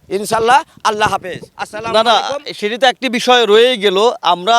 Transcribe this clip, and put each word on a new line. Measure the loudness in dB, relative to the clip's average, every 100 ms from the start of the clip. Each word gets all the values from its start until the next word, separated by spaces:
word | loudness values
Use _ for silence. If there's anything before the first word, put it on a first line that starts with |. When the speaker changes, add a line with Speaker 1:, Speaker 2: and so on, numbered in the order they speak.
| -8
Speaker 1:
ইনশাল্লাহ, | -8 -4 -2 2 2 0 _
আল্লাহ | -4 -2 -2
হাফেজ, | -4 -8 -14 -16 _
আসসালামু | -14 -12 -4
Speaker 2:
না, | 0
না, | 2 2
Speaker 1:
আলাইকুম। | 0 -8 -10
Speaker 2:
সেটি | -8 -8 -2
তো | -2
একটি | 0 -4
বিষয় | -4 2 2 4
রয়েই | 4 4 2
গেল। | 0 2 0 0
আমরা | -2 -2 2